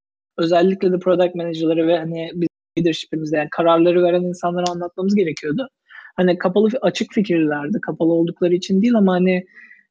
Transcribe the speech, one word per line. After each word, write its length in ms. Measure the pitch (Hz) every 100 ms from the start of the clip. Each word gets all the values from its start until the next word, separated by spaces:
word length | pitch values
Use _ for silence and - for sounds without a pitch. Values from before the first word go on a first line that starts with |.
| _ _ _ -
Özellikle 540 | 165 170 185 190 190
de 60 | 180
product 360 | 185 180 180
manager'lara 520 | 180 170 160 160 165 165
ve 120 | 170
hani 320 | 160 165 165
biz 140 | 170 170 _ _ -
leadership'imize, 580 | 170 156 - 156 156 156
yani 120 | 151
kararları 520 | - 165 165 170 175
veren 200 | 175 180
insanlara 420 | 180 175 175 175 175
anlatmamız 440 | 175 175 185 190
gerekiyordu. 540 | 208 170 151 151 151 262 _ _ - - -
Hani 220 | 180 175
kapalı, 300 | 185 208 214 240
açık 300 | 180 - 214
fikirlerdi, 680 | - 196 170 156 147 147 214
kapalı 320 | - 160 165
oldukları 420 | 165 170 165 175
için 280 | 180 185 190
değil 120 | 233
ama 180 | 226 190
hani, 340 | 180 185 180 185 - - - _